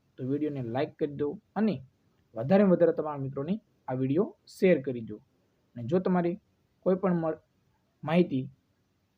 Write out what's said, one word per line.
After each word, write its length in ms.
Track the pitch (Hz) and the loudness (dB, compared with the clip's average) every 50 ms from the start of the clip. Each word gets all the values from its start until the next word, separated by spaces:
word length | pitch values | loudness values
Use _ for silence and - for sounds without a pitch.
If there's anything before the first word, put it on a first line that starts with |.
| _ _ _ | _ _ _
તો 100 | - 131 | -10 -6
વીડિયોને 360 | 123 139 147 151 151 147 139 123 | -4 -2 -2 -2 -2 -4 -4 -6
લાઈક 320 | 113 113 131 151 156 - | -4 -4 -4 -4 -4 -4
કરી 200 | - 160 147 143 | -4 -4 -4 -4
દો 260 | 143 147 143 156 214 - _ _ | -4 -4 -6 -6 -8 -14 _ _
અને 280 | 190 220 214 165 131 - - _ _ _ _ _ _ _ _ - | -2 0 0 -2 -4 -8 -14 _ _ _ _ _ _ _ _ -10
વધારે 300 | 110 117 135 190 196 208 | -8 0 2 4 4 6
વધારે 280 | 190 175 165 170 165 160 | 6 6 6 4 4 2
તમારા 240 | - 151 151 147 | 0 -4 -4 -6
મિત્રોને 440 | 143 135 131 139 139 143 160 202 226 - _ _ _ _ - | -6 -8 -8 -6 -6 -4 -4 -6 -6 -6 _ _ _ _ -8
આ 60 | 131 | -4
વીડિયો 420 | 127 131 131 139 165 214 330 - _ _ | -2 -2 0 0 0 0 -2 -4 _ _
શેર 360 | - - - 208 185 175 147 139 | -20 -4 2 4 4 4 4 2
કરી 180 | 143 123 120 | -2 -6 -6
દો. 160 | 113 101 107 107 - _ _ _ _ _ _ _ _ _ _ | -8 -10 -12 -14 -16 _ _ _ _ _ _ _ _ _ _
અને 80 | 120 120 | -10 -4
જો 140 | 113 160 185 | -2 0 0
તમારે 420 | 185 190 185 180 170 170 170 - - _ _ _ _ _ _ _ | 2 2 2 2 2 0 -2 -6 -10 _ _ _ _ _ _ _
કોઈ 140 | _ 180 190 | _ 0 0
પણ 200 | 185 196 185 175 | 0 2 0 0
મળ-, 240 | 170 160 160 156 - - _ _ _ _ _ _ _ _ _ _ _ - | 0 0 -2 -4 -6 -10 _ _ _ _ _ _ _ _ _ _ _ -4
માહિતી 460 | 147 160 175 175 - 143 131 131 135 - _ _ _ _ _ _ _ _ _ _ _ _ | 0 2 2 2 2 0 -4 -4 -6 -10 _ _ _ _ _ _ _ _ _ _ _ _